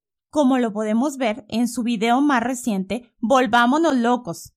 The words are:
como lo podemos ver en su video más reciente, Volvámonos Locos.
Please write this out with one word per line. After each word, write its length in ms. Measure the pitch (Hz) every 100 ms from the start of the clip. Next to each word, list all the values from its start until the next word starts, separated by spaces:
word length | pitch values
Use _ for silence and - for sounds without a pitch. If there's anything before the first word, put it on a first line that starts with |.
| _ _ _
como 280 | 311 262 262
lo 140 | 233
podemos 460 | 208 214 226 294 269
ver 280 | 240 220 -
en 180 | 220 240
su 160 | 254
video 380 | 233 226 226 247
más 220 | 294 254
reciente, 720 | 233 254 247 196 185 233 - _
Volvámonos 760 | 220 269 254 240 240 302 330 262
Locos. 580 | 233 240 208 160 -